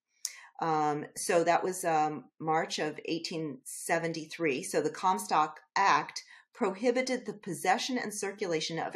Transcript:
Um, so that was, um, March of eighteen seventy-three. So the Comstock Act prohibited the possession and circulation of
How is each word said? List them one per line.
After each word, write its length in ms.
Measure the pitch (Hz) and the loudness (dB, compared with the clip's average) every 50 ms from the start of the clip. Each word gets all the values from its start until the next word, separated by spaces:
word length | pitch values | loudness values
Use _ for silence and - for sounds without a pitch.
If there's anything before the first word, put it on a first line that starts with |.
| _ _ _ _ - - - - - - _ - | _ _ _ _ -8 -8 -8 -12 -20 -16 _ -4
Um, 440 | - 165 156 151 151 151 147 151 - - - | 0 2 2 4 4 2 0 -2 -4 -8 -8
so 260 | - - - 190 170 165 | -6 0 4 4 6 6
that 180 | 170 165 - | 6 4 4
was, 220 | - 185 185 - - | 4 0 -2 -2 0
um, 420 | 170 160 156 151 156 151 135 - - _ - | 2 4 4 2 2 0 -4 -10 -14 _ -6
March 400 | 156 160 156 165 165 202 - - | 0 2 2 2 2 0 -2 -2
of 180 | 160 156 151 - - | -2 -4 -4 -6 -6
eighteen 540 | - 165 165 165 - 190 160 160 147 127 - - | -4 -4 -4 -4 -6 -6 -4 -4 -6 -6 -10 -12
seventy-three. 960 | - - - - - 175 165 165 165 160 160 151 156 - - 170 151 127 143 185 | -14 -14 -8 -2 0 0 0 0 -2 -4 -6 -8 -10 -4 -2 0 0 0 0 -2
So 180 | - - 160 | -2 0 0
the 80 | 147 156 | 0 0
Comstock 720 | 156 - - 185 190 208 208 - 190 160 156 156 - - - _ - | -2 0 0 2 2 0 0 2 2 4 4 2 -2 -8 -10 _ 0
Act 480 | - 196 190 147 147 160 - - - - - - - _ _ - | 2 4 6 4 4 2 -2 -8 -12 -14 -16 -20 -20 _ _ -6
prohibited 720 | - - 190 190 190 233 247 240 254 254 262 254 220 - | -2 -2 -2 0 0 2 2 2 2 2 0 -2 -4 -4
the 80 | 214 202 | -8 -12
possession 640 | - - 196 165 - - 185 202 247 - - 254 | -10 -8 -8 -6 -2 2 2 2 2 0 -2 -2
and 160 | 240 - 208 202 | -4 -4 -4 -6
circulation 680 | - 208 196 202 - 208 - 165 156 160 - 165 160 | -4 -6 -6 -4 -4 -2 -2 0 -2 -2 -4 -4 -4
of 160 | - - - | -4 -4 -6